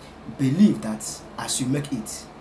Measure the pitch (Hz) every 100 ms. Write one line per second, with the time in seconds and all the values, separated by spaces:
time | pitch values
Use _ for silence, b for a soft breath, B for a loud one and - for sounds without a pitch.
0 | B B - - 135 156 202 - 110 110
1 | - - - - 113 - 127 143 143 120
2 | 107 - - -